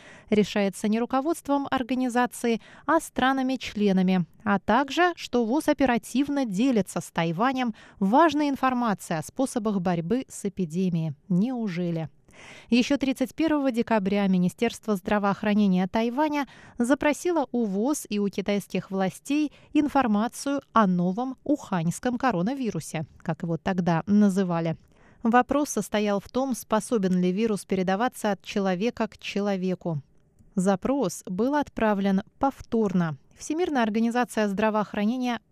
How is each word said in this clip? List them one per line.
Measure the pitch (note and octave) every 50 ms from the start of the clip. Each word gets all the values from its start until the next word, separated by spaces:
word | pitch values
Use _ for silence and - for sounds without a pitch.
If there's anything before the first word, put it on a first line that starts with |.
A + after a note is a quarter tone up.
| - - - - - -
решается | G#3+ G#3 G3+ - - G#3+ G3+ G3 - - - G#3
не | G#3+ A3+
руководством | A#3+ - - C4 C4+ E4 E4 - - - C#4 C#4 C#4 -
организации, | C4+ C4 B3 G#3+ C4 B3+ B3+ B3 A3+ B3 B3 A#3 - - - A#3 A3+ G#3+ - - - - -
а | - D#4 D#4+
странами-членами, | - - - - B3+ C4 C4+ C4+ C4 C4 C4 - - - - G#3 G#3 G3+ F#3+ F#3 F#3 F#3 F#3 F#3 E3 - - - -
а | G#3+ G3+ F#3+
также, | - - G#3 B3+ C#4+ C#4 C4 D#4+ F4+ F4 E4+
что | - - - - B3 A#3
воз | G#3 B3+ D#4 -
оперативно | - D4 - C4+ B3 A#3+ A3+ - - - B3 C#4+ C#4 C#4+ C#4+ C4+
делится | A3 F3+ F#3 B3+ C#4 A#3+ G#3 F#3 - - F3
с | - -
Тайванем | - F3 E3 E3+ D#3+ E3+ A#3 C4+ C4 C4 B3+ A#3 - - - - - -
важной | G3 F#3+ A#3 C#4+ E4+ D#4+ C#4 D4+ D4+ C#4+
информацией | C4+ - C4 C4 B3+ A#3+ A#3+ A3 F#3+ - - - F3 D#3
о |
способах | - - - - C4+ - - B3 G3+ A3 G3 G3
борьбы | E3+ F#3 F3 E3+ E3 E3+ A#3 C4 C4 -
с | - - -
эпидемией. | G3+ - - F#3 D3+ D#3 F3+ F#3+ F3+ E3+ E3 D#3+ D#3+ C#3 - _ -
Неужели? | F3+ F3 G#3+ C4 C4 A#3+ A3+ G3 E3 F3 F3 E3+ E3 E3 D#3+ - _ _ _ _ - - - - - - - -
Еще | A3+ B3 A#3+ - C#4+
тридцать | B3+ C4+ C4+ B3+ - B3+ - -
первого | - D#4 D#4+ D#4 D4 C4+ C4
декабря | A3 A#3 A3+ - A3+ G#3+ F#3+ G3 G3+ G3+ G3+
Министерство | F#3+ F#3+ F3+ F3+ F3+ - - A#3 A3+ - - - A3 G#3
здравоохранения | F3 - - G#3 G#3 G3+ G3+ F#3+ - - G#3+ G#3 G#3+ G#3 G3 F3+ F3+ F#3+
Тайваня | F#3 - A3+ A3+ A#3+ A#3 C#4 D#4 D4+ D4 D4 C4+ - - - - - - -
запросило | A#3+ A#3 D4 - D4+ D4+ C#4+ - - F4 F4 D#4 B3+ -
у | - A#3+ A#3
воз | G3+ F#3 G3+ A3 C#4+ D4+ - - -
и | G#3 G3+
у | G3+ G3+
китайских | - G#3 F#3+ - G3+ G3+ - - - F#3 - -
властей | F#3+ F#3+ F#3+ F#3 - - - - C#4 D4+ D4+ C#4 - - - -
информацию | - D4+ D4+ C4 - C#4 C4 A3+ G#3 G3+ A3 B3 - - - C#4 C#4+ C#4 - _
о | - A3+ G#3+
новом | F#3 F3+ F3 F3 F3+ F#3 A3+ B3+ C4 C4 - -
уханьском | - D4 - - - G3 E3+ D#3+ F3 - - - B3 B3 A#3
коронавирусе, | - C4 A3 E3+ F3+ A3+ C#4+ C4+ B3+ G#3 - D#3+ - - - D#3 D#3 - - -
как | - - D#3 -
его | - E3 E3
тогда | D#3+ - G3 F#3 F3+ F3 F3 E3 D#3+ -
называли. | F#3+ G3+ G#3 G#3 G3+ F3+ G3+ F#3+ F3+ E3+ E3 E3 E3 D#3+ - _ _ _ _ _ - - _
Вопрос | - A#3 A3+ B3 B3 - C4+ C#4+ D4+ -
состоял | - A3 - - - G#3 G#3+ G#3 G3+ G3
в | - -
том, | - B3 C4+ C4+ A#3+
способен | - - - A3 G#3+ - - B3+ G#3+ F#3+ F#3 F#3 F3+
ли | F3+ F3+
вирус | F3+ G3+ A3+ A3 G#3 F3+ -
передаваться | - G3 F#3+ F#3 F#3 F#3+ G3 A#3+ B3+ - - - G#3+
от | G3 -
человека | - - - G#3+ G3 F#3+ F#3 F3 G#3+ A#3+ - - A3+ -
к | - -
человеку. | - - - G3+ G3+ G#3 G3 F#3 F#3 F#3 F3+ - - F3 D#3+ C#3+ - _ _ _ _ _ _ _ - - -
Запрос | F#3+ F3+ G3+ G3 F#3 - G#3+ C4+ C#4+ A3+ F3 - - -
был | - F3+ F3+ A3+ C4+ D4
отправлен | D4 C4+ - - - A3+ G#3+ G#3 F#3+ G3 G3 F#3+ F#3 - _ _ -
повторно. | C#4 C4+ - - - - - A3+ A3 G3 F3+ F3+ E3+ D#3+ D3 - _ _ -
Всемирная | - - - D4+ E4 F#4 E4+ D4 B3+
организация | A3+ A3 G3+ A3+ A3+ A#3 A3+ B3 A#3+ - - A3 G#3+ G#3
здравоохранения | G3 F#3+ A3 A3 G#3 G#3+ G3+ - - G#3 G#3 G#3+ B3+ B3+ B3 B3 A#3 - _ _